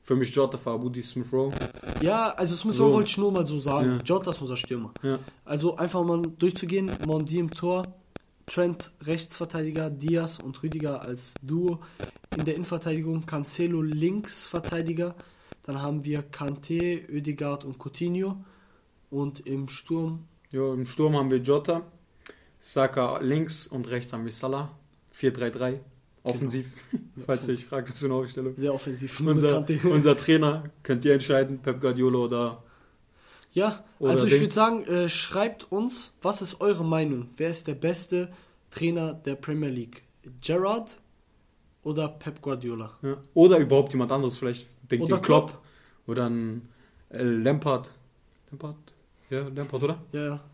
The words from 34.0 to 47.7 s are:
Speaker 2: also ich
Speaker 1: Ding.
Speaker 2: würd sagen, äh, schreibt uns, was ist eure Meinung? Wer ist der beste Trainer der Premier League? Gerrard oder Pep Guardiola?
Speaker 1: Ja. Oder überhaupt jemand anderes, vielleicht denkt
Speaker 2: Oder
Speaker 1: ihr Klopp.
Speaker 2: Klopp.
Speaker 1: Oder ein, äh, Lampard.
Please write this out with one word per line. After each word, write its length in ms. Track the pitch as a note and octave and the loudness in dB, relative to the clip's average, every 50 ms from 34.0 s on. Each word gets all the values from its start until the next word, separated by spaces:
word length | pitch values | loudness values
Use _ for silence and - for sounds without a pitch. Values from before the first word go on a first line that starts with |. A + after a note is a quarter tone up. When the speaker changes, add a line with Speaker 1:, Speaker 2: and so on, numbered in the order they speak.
| - C3 | 2 4
Speaker 2:
also 140 | B2+ C3 G#3 | 6 6 6
ich 80 | G#3+ C#3 | 8 8
Speaker 1:
Ding. 80 | C#3+ | 6
Speaker 2:
würd 120 | D3 - - | 6 4 4
sagen, 300 | G#3 A3 A3+ A#3 A3 - | 4 4 4 4 0 -2
äh, 220 | - F3 F3 F3 | 0 0 2 2
schreibt 640 | E3+ D#3+ - - - - F#3 G#3 A#3 A3+ - - - | 2 0 -2 -4 -2 0 0 0 0 -2 -8 -10 -4
uns, 400 | F3+ G3+ A3+ B3 B3 - - - _ _ | -2 -2 -2 -2 -4 -6 -10 -12 _ _
was 200 | - F3+ G3+ G3+ | -2 -2 -2 0
ist 200 | G3 F3 - - | -4 -4 -4 0
eure 220 | - G#3 G3+ E3+ E3+ | 2 2 2 2 2
Meinung? 460 | D#3+ D#3+ D#3+ D#3 D3+ C#3 B2 A#2 A#2+ - | 2 2 2 2 0 -2 -4 -6 -10 -6
Wer 120 | - D#3 E3 | -4 -2 -2
ist 160 | E3+ E3 - | -2 -4 -6
der 80 | - C#3+ | -6 -6
beste 560 | C3+ - E3 F3 E3+ - - F3+ F3+ F3+ F3 - - - _ _ _ _ _ | -2 0 0 0 0 -2 -2 -2 -2 -2 -2 -8 -20 -20 _ _ _ _ _
Trainer 420 | - - D#3+ E3 E3+ E3+ D#3+ D#3+ D3+ | -8 -2 -2 0 0 0 -2 -4 -6
der 220 | D#3+ - C#3 C#3 | -6 -6 -6 -6
Premier 340 | C#3 C#3+ - D3+ D#3 D3+ C#3+ | -6 -4 -4 -4 -2 -2 -2
League? 340 | B2+ B2 A#2 A2+ - - _ _ _ _ _ C3 B2+ B2 | -4 -6 -8 -10 -14 -20 _ _ _ _ _ -20 -20 -12
Gerrard 580 | - - D#3+ F3 F#3 G3 G#3+ A#3 A3 - - - _ _ _ _ _ _ _ _ _ _ _ _ _ _ _ _ _ | -4 0 0 2 2 2 0 -2 -4 -10 -18 -20 _ _ _ _ _ _ _ _ _ _ _ _ _ _ _ _ _
oder 240 | D3+ D3+ D#3 D#3 D3 | -4 -2 -2 -2 -4
Pep 320 | D3+ - - D#3 D3 - | -6 -10 -12 -12 -12 -8
Guardiola? 560 | - C#3+ C3+ B2 B2 A#2+ A#2 A2+ A2+ A2 - - - | -6 -6 -6 -4 -4 -6 -6 -6 -8 -12 -12 -8 -6
Speaker 1:
Ja. 140 | C#3 C#3 C3+ - - _ | -6 -6 -6 -10 0 _
Oder 240 | E3 E3 F3+ F#3 E3 | 10 10 12 12 8
überhaupt 340 | D3 A#2+ C3+ C#3 C3+ - - | 8 8 6 6 6 4 2
jemand 180 | C3 B2 A#2 | 0 2 2
anderes, 260 | C3+ C#3 C#3 B2 A#2+ - | 2 0 0 -2 -2 -2
vielleicht 280 | - B2 A#2+ - - - - _ - - | -4 -4 -4 -4 -10 -16 -20 _ -4 -2
denkt 160 | B2+ A#2+ D#3+ | 0 0 2
Speaker 2:
Oder 120 | E3 F#3+ | 2 2
Speaker 1:
ihr 40 | F3+ | 2
Klopp. 260 | - - - D3+ D3+ D3+ | 6 6 6 6 6 4
Speaker 2:
Klopp. 120 | - - _ - _ - _ _ _ _ _ | -10 -16 _ -20 _ -20 _ _ _ _ _
Speaker 1:
Oder 200 | - A#2 B2+ A#2+ | -6 -2 -2 0
ein, 400 | A#2 A#2 A#2 A2+ A2+ A2 A#2+ A#2 - - _ - _ _ - - _ | 0 0 -2 -4 -4 -6 -8 -12 -16 -20 _ -20 _ _ -20 -20 _
äh, 120 | - A2+ | -6 -2
Lampard. 720 | B2+ A#2+ A#2 A2+ A2 B2+ D3 D3+ D3+ D3+ | 0 2 2 4 4 2 2 2 2 0